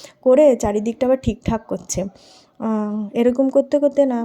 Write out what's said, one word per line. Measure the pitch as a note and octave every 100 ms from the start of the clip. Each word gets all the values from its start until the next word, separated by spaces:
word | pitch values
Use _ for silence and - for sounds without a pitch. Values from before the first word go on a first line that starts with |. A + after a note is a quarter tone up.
| - _
করে | B3+ B3+ D4+ A#3
চারিদিকটা | G#3+ G#3 G#3+ A3+ B3+
আবার | C4
ঠিকঠাক | B3 G#3 - A3 -
করছে। | F3+ - - F#3+ - _ _ _ -
আহ, | A3 A3 G#3 G#3+ G3+ A3+
এরকম | A#3+ B3 C4+ C4+
করতে | C4+ D4
করতে | C#4+ C#4+ C4+
না | A#3+